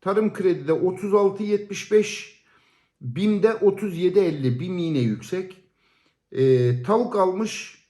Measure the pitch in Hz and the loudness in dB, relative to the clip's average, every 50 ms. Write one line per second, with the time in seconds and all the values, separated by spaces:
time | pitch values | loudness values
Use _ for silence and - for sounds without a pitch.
0 | _ 180 202 202 220 208 - - 196 185 170 151 143 139 160 - 170 180 180 - | _ 0 0 0 0 0 -2 0 0 0 0 0 0 -2 -2 0 0 -2 -2 -4
1 | - 208 196 208 202 196 190 - 214 208 208 202 208 - 202 190 - - 208 214 | -4 2 2 4 4 2 0 -2 -4 -2 -2 -2 -2 -6 -12 -12 -6 2 2 2
2 | 208 202 - - - - - _ _ _ _ _ _ _ _ _ _ _ _ _ | 2 2 -4 -12 -14 -16 -20 _ _ _ _ _ _ _ _ _ _ _ _ _
3 | 147 127 117 160 196 214 214 202 175 220 220 220 214 202 190 - 214 208 175 165 | -12 -10 -6 -2 0 0 0 4 2 2 2 4 2 2 2 2 -4 -6 -4 0
4 | 180 180 175 202 196 175 151 147 135 131 123 123 151 180 185 180 170 165 156 139 | -2 2 4 4 2 2 0 -2 -2 -2 -2 -2 -4 -6 -4 -4 -2 -2 0 0
5 | 120 113 107 - - - - 185 185 - - _ _ _ _ _ _ _ _ _ | 0 0 -2 -4 -6 -8 -8 -8 -8 -8 -12 _ _ _ _ _ _ _ _ _
6 | _ _ _ _ _ _ - - 131 135 131 127 123 123 123 123 123 - 202 233 | _ _ _ _ _ _ -2 0 4 4 4 4 4 2 0 -2 0 0 2 2
7 | 240 240 - 208 190 185 185 190 220 214 - - - - - _ _ _ | 2 0 0 2 2 2 2 -2 -4 -4 -6 -10 -12 -14 -18 _ _ _